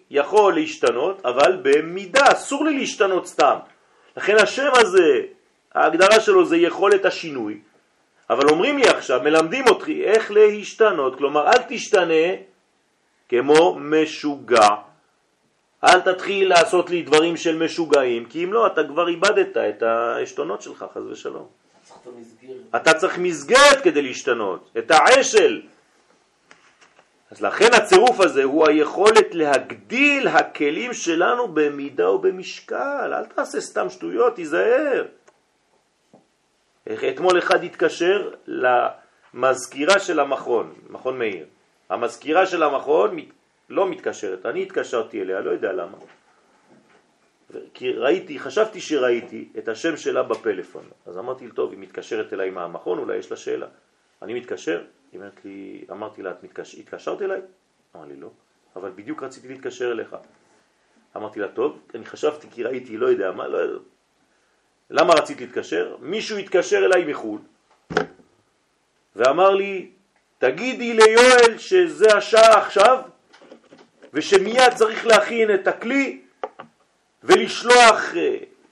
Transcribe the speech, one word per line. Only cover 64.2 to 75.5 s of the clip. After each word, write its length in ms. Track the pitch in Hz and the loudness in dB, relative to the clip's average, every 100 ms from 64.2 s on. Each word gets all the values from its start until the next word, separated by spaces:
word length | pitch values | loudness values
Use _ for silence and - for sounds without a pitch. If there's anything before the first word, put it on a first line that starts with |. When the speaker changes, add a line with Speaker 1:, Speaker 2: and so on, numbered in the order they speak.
| _ _ _ _ _ _ _ | _ _ _ _ _ _ _
Speaker 1:
"למה 240 | 131 175 | 0 2
רצית 260 | 156 139 135 | 2 2 -8
להתקשר?" 560 | 127 113 - 151 92 - | -12 -10 -6 -6 -6 -10
"מישהו 380 | 127 214 - 208 | -10 -8 -8 -10
התקשר 460 | 190 180 - 202 | -2 -2 0 0
אליי 200 | 190 180 | 2 0
מחו"ל, 340 | 156 131 110 107 - _ _ _ - - - _ _ _ _ _ _ _ _ _ _ 98 | 0 -6 -10 -12 -14 _ _ _ -6 -4 -4 _ _ _ _ _ _ _ _ _ _ 0
ואמר 340 | 127 160 196 | 0 4 2
לי, 400 | 196 196 190 - _ _ _ _ _ | 2 -2 -8 -12 _ _ _ _ _
'תגידי 560 | 131 160 254 247 233 | -2 -2 -6 -6 -2
ליואל 640 | 226 220 226 254 247 233 220 | 4 4 6 6 6 4 2
שזה 580 | - 185 170 151 214 202 | 0 2 2 2 4 4
השעה 420 | - 220 226 208 | 4 6 8 6
עכשיו, 400 | - 196 220 262 - _ _ _ _ - _ - _ _ - | 4 4 4 4 -2 _ _ _ _ -20 _ -20 _ _ -10
ושמיד 640 | 143 151 196 202 247 247 | -8 2 2 2 2 2
צריך 320 | 233 220 - 233 | 4 0 0 2
להכין 480 | 214 208 233 214 | 2 2 0 0